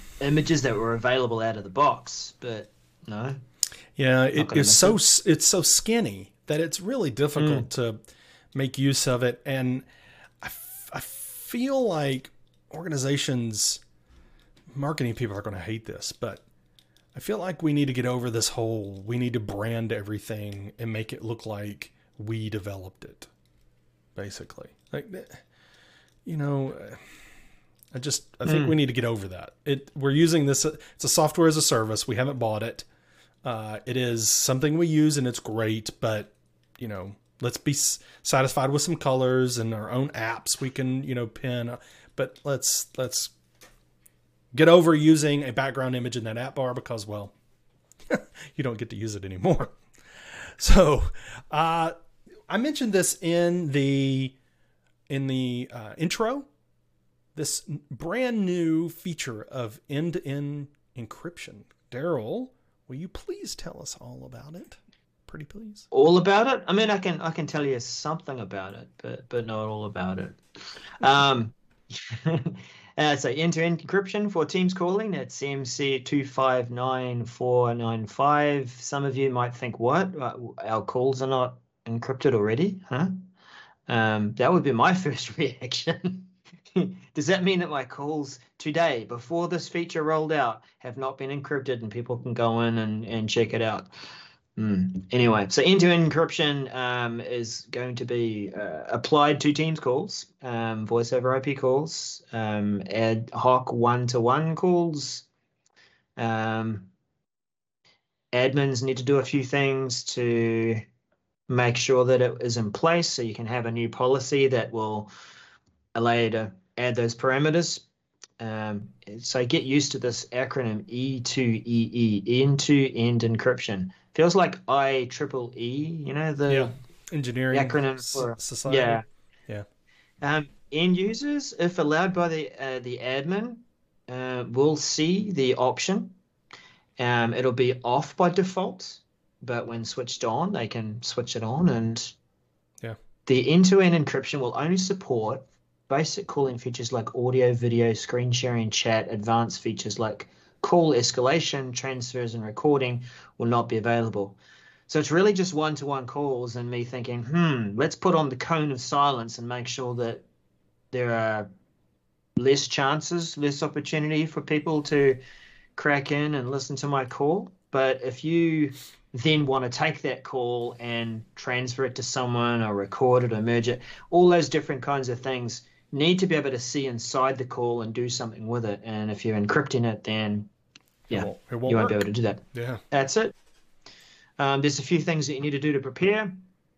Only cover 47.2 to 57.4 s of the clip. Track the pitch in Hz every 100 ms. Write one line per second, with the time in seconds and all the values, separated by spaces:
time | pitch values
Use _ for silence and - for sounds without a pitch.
47.2 | 101 _ _ _ _ _ _ _ - -
48.2 | - - - - 127 110 117 104 110 101
49.2 | 98 92 180 143 131 - _ - - -
50.2 | - - - - - 196 156 127 - -
51.2 | - - - 156 165 165 165 - - _
52.2 | - - - 190 294 285 233 190 180 -
53.2 | 170 170 175 175 160 143 139 139 135 131
54.2 | 131 - _ _ _ _ _ _ - 135
55.2 | 135 131 127 123 127 120 107 - 175 -
56.2 | 220 277 - _ _ _ _ _ _ _
57.2 | _ 156